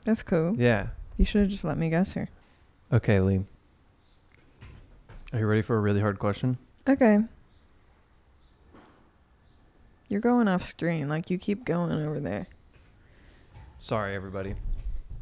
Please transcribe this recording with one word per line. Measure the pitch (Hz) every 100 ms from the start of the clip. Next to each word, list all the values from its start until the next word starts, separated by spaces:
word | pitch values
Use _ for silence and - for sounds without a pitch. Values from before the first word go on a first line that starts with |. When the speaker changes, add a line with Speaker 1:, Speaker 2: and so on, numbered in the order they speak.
Speaker 1:
That's | - 226
cool. | - 175 165 196
Speaker 2:
Yeah. | 120 107 98 - - -
Speaker 1:
You |
should | - 208
have | 202
just | 196
let | 165 147
me | 160
guess | 165 190
her. | - 185 - _ _ _ _ -
Speaker 2:
Okay, | 110 - 101
Lee. | 95 95 98 - _ _ _ _ _ _ _ _ _ - - - - - - - -
Are | 120
you | 107
ready | 107
for | 104 113
a |
really | 104 101
hard | 107 98
question? | 104 101 127 127 - _ -
Speaker 1:
Okay. | 269 240 208 226 - - _ _ _ _ _ _ _ _ _ _ _ _ - - _ _ _ _ _ _ _ _ _ - _ -
You're | 202
going | 233 247 220
off | 180
screen. | - - 165 165 143
Like, | 156 175
you | 185
keep | - 202
going | - 170 170
over | 160 151 147
there. | 147 104 180 - - - - - - - - - - - - -
Speaker 2:
Sorry, | - 113 101
everybody. | 98 95 98 95 101 - - - - - -